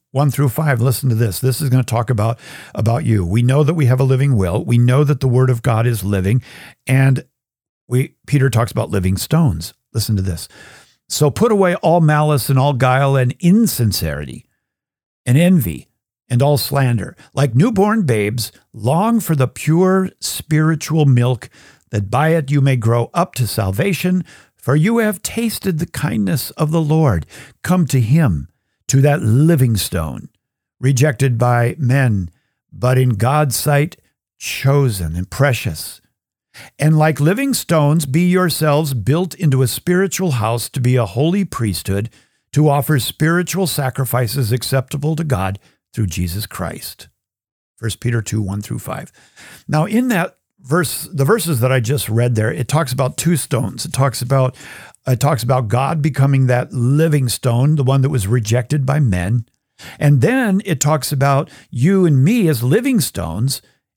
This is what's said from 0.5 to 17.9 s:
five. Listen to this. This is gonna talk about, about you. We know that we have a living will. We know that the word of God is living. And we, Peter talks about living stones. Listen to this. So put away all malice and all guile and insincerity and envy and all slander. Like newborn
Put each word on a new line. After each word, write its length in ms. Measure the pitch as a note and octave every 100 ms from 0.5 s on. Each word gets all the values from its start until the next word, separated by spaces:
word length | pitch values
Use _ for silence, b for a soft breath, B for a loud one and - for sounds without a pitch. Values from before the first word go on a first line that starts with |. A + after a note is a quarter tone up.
five. 300 | - D#3 B2
Listen 280 | B2+ A#2 C3
to 60 |
this. 260 | A2+ A2+ F2
This 200 | C3 A#2+
is 80 | C#3+
gonna 140 | B2+
talk 280 | A#2+ A2+ A#2
about, 280 | A2 A2+ A2+ B B B
about 300 | - A2 A#2
you. 200 | A#2 G#2
We 180 | E2+ A2+
know 220 | B2 C#3
that 100 | C#3+
we 120 | E3+ B2
have 140 | B2+
a 40 |
living 320 | C3+ C3 C#3+ A2+
will. 280 | F2+ G2
We 140 | - A#2+
know 260 | B2 C3
that 160 | D3 C#3
the 80 | C3
word 220 | B2 B2+
of 120 | A#2+
God 240 | B2 A2+ A#2+
is 180 | A2
living. 380 | G2 G2 F#2+ A#2+ B B B B -
And 380 | C3 C3+ C3 - _ _ _ _ _ -
we, 280 | B2 C#3 _ -
Peter 240 | D3 C3+
talks 200 | A2 A#2
about 200 | A2 G#2+
living 260 | G2+ F#2 F#2+
stones. 580 | - D#3+ D3 D#2+ E2 - _
Listen 240 | A2+ A2 G2+
to 60 |
this. 260 | F#2 E2 - B B B B B -
So 220 | - D3+
put 200 | - A#3
away 240 | G#3 F#3 E3+
all 240 | E3+ E3+
malice 480 | D3+ D3+ D3+ C#3+ -
and 100 | C3+
all 140 | C#3+
guile 440 | B2+ B2+ C3 C#3 C3+
and 180 | B2 -
insincerity 1040 | F3 G#3 A3 - G#2+ - D#2 C#2+ C#2 A#1 - _ _ _ _ _ _ _
and 140 | B2 C3+
envy 500 | F3 F3+ F#2+ C2 - _ _ _ -
and 80 | B2
all 160 | C#3 C#3+
slander. 580 | - C#3 C3 A#2 F#2 - B
Like 200 | - C#3
newborn 520 | A#2 A#3 G3 G#3